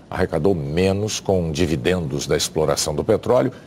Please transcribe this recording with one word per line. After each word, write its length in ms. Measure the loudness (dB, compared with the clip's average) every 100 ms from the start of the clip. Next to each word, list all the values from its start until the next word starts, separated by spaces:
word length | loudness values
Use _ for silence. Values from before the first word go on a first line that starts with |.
| -8
arrecadou 460 | -4 -2 0 2 0
menos 640 | 0 0 2 2 -2 -4
com 320 | 0 0 0
dividendos 720 | 0 0 0 0 0 -2 -4 0
da 100 | -2
exploração 600 | 0 0 0 0 -2 -2
do 80 |
petróleo 480 | 0 0 2 2 2 -2